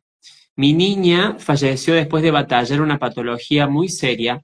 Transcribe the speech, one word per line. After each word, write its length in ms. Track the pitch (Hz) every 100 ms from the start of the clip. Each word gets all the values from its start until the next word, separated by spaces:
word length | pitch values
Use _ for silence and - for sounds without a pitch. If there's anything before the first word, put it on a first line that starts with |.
| _ _ - - _ -
Mi 160 | 139
niña 640 | 160 185 196 180 175 208 214
falleció 540 | - 143 139 131 -
después 300 | 165 151 160
de 80 | 160
batallar 500 | 156 135 123 120 143
una 180 | 156 147
patología 680 | 123 113 120 120 - 147 143
muy 240 | 143 180
seria. 520 | - 135 113 117 123